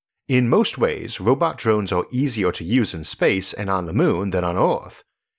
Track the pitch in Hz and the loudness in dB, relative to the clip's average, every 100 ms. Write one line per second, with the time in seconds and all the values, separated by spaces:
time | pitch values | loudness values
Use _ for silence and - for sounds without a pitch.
0 | _ _ - 127 120 175 214 - 95 76 | _ _ 0 2 4 4 2 2 0 0
1 | - - 95 139 165 147 117 107 95 90 | -8 -4 0 2 0 -2 0 2 2 -2
2 | - 123 139 110 90 - 82 123 107 82 | -2 0 -2 0 0 -2 0 0 0 -2
3 | 80 - 165 95 - - 98 95 87 101 | -6 -2 0 0 -2 -6 -2 -2 -2 0
4 | 156 90 98 90 87 90 160 - - - | 2 2 0 -2 0 0 0 0 -6 -20
5 | _ _ _ | _ _ _